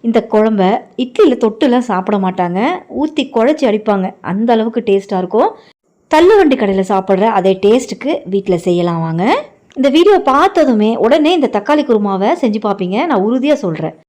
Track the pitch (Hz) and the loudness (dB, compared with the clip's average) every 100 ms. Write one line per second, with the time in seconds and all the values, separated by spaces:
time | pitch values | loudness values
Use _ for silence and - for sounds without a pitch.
0 | 233 226 226 214 220 208 185 226 - - | 0 -2 0 0 2 2 0 0 -6 -8
1 | 254 - 370 247 226 220 285 240 240 185 | -6 2 2 4 -2 0 0 0 0 -4
2 | 185 208 185 185 175 180 254 359 - 247 | -2 -2 -2 -2 -4 -2 -2 -4 -8 -6
3 | 302 311 262 233 233 302 254 214 214 202 | -4 -4 -4 0 0 2 0 0 -2 -2
4 | 185 - - 190 233 226 226 226 226 196 | -4 -8 -8 -4 0 0 0 -4 0 -2
5 | 196 190 185 220 381 - - _ _ _ | -2 -6 -2 0 -2 -4 -20 _ _ _
6 | _ 311 349 427 320 262 202 190 196 196 | _ 2 4 6 4 2 0 -2 -2 -2
7 | 190 185 220 202 190 190 202 240 254 - | 0 0 2 2 0 2 2 2 -2 -8
8 | 269 - - 196 190 170 180 175 175 170 | -4 -6 -4 -6 -2 -2 0 -2 -2 -2
9 | 165 165 208 466 605 _ _ - 277 294 | -4 -2 -2 -2 -4 _ _ -2 0 4
10 | 370 392 320 277 381 381 277 220 214 226 | 4 4 2 2 2 2 2 2 0 0
11 | 226 311 302 359 269 208 202 302 285 220 | 2 2 2 2 0 -2 0 -2 2 0
12 | 208 190 202 330 247 214 214 202 180 202 | 0 0 -2 0 -2 -2 -4 -2 -2 -2
13 | 339 226 208 254 277 294 196 156 156 - | 0 0 0 0 0 0 -2 -4 -8 -10